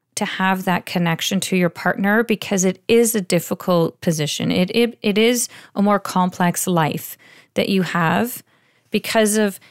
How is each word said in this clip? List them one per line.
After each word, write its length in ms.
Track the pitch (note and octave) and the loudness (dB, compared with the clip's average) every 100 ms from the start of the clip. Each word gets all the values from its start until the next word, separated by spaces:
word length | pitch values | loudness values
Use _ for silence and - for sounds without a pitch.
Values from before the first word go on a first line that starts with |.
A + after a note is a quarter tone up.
| _ - | _ -6
to 100 | G3+ | -6
have 380 | - F#3+ F#3 F#3+ | 0 0 0 0
that 200 | F3 - | -2 -2
connection 540 | F3+ E3+ D#3+ - F#3+ | -2 0 -2 -2 -4
to 140 | - F#3+ | 0 0
your 140 | E3+ | 0
partner 540 | - F3+ - G3 G#3+ | 0 -2 0 2 2
because 420 | A#3 G#3 - G3 F#3 | 0 -2 -2 0 0
it 160 | F#3 - | -2 2
is 280 | A#3 A3+ G#3+ | 4 4 0
a 60 | |
difficult 800 | F3+ F3 - F3+ - F3 E3 - | 0 -2 -2 -4 0 2 0 -2
position. 500 | F3+ D#3 D3 - - | -2 -2 -2 -4 -2
It, 200 | B2+ F3+ | 0 0
it, 240 | A#3 A#3+ - | 0 0 -2
it 160 | G#3+ G3+ | -2 2
is 320 | A3+ B3 - - - - | 2 2 -4 -10 -8 0
a 60 | |
more 180 | G3+ G3+ | 2 2
complex 680 | - F#3 F#3 - F3 - - | 0 0 0 0 0 0 -2
life 500 | E3+ D3+ - - - - - _ | 0 0 -2 -10 -18 -20 -20 _
that 160 | - - | -4 0
you 120 | F#3+ | 0
have 580 | E3+ F3 E3 F3+ A#3+ - - _ _ _ _ | 0 0 0 0 -2 -6 -18 _ _ _ _
because 440 | G#3 - A3+ G#3+ G#3+ | -6 0 2 2 2
of 240 | G#3 - - | 0 -4 -16